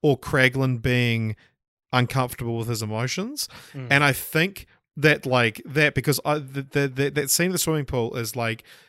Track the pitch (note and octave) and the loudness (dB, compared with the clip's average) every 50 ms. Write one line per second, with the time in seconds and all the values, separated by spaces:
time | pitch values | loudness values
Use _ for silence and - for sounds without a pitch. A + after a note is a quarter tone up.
0 | - D3+ C3 - - - - C3+ C3 C3 B2+ C3+ C3+ C3 B2+ A#2 A2 B2+ B2 B2 | 2 2 2 2 0 0 4 6 6 6 4 2 0 0 0 0 0 2 2 2
1 | B2 A#2+ A#2 A2+ A2+ A2 G#2+ - _ _ _ _ _ _ _ _ _ _ - B2+ | 2 2 0 0 -2 -2 -4 -8 _ _ _ _ _ _ _ _ _ _ 0 2
2 | B2+ B2 - C3+ B2+ A#2+ - - A#2+ A#2 A#2 A#2 A2 A#2 A#2+ G#2+ A2+ G#2+ G#2+ A2 | 2 2 2 0 -2 -2 -4 -6 -6 -4 -4 -4 -4 -4 -4 -4 -4 -4 -4 -2
3 | B2 B2+ - F#3 G3 B3 D4+ C#4+ - - - - - - - C#3 C3 A#2+ C#3 C#3+ | -4 -4 -4 -4 -6 -6 -6 -8 -8 -10 -12 -16 -20 -18 -14 -8 -2 0 2 4
4 | D3 C#3+ B2+ - - - - D#3 E3 G3 G3+ - - - _ _ _ _ _ D3 | 4 4 2 0 -2 -4 -2 0 0 -2 -4 -8 -18 -20 _ _ _ _ _ 2
5 | C#3 D#3 D3 - - C3 B2+ B2 A#2 A2+ G#2+ - - - B2+ D3+ D3+ D3 C#3 C#3+ | 4 4 4 2 2 0 2 2 2 2 0 -4 -10 -6 0 0 0 2 0 0
6 | B2 D#3 C3+ - - D3 D3+ D#3 C#3 C3 C3+ C#3 C3+ C#3 - C#3+ C#3+ C3+ B2+ C3 | 0 0 0 0 0 -2 -2 -2 -4 -8 -10 -10 -8 -4 -2 -2 -2 0 0 -2
7 | C#3 C#3+ C#3 D3 C#3 C3+ - - E3+ F#3 F#3 E3 - E3 D#3+ D3+ C3+ - - B2 | -2 -2 -2 -2 0 0 0 0 0 0 0 0 0 0 0 -2 -2 -2 -2 -2
8 | A2+ A2 - B2+ A#2 G#2+ - B2 A#2 A2+ A2+ A2 - - - - - | -2 -2 -4 -6 -6 -6 -6 -4 -4 -4 -4 -6 -10 -18 -20 -20 -20